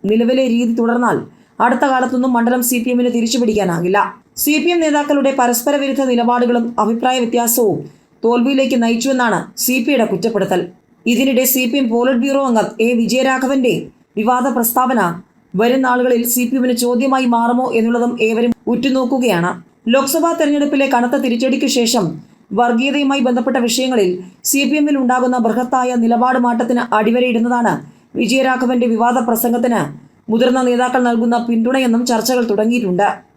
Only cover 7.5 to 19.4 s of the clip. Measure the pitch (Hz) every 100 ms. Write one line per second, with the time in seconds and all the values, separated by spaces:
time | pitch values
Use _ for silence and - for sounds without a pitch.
7.5 | 262 220 147 147 - _ _ 226 240 240
8.5 | 269 269 247 233 233 247 262 240 180 -
9.5 | - - 254 262 269 220 185 226 208 190
10.5 | 180 175 - _ _ - 233 269 247 254
11.5 | 262 254 277 254 233 247 254 277 277 269
12.5 | 226 196 - 226 240 220 247 262 262 262
13.5 | 269 247 151 123 _ _ - 220 247 262
14.5 | 240 226 - - 247 180 170 - _ _
15.5 | 185 233 262 262 247 247 240 233 247 247
16.5 | 262 254 240 240 247 269 262 254 240 233
17.5 | 247 254 226 226 240 240 240 220 226 240
18.5 | 233 - 233 262 262 254 269 247 175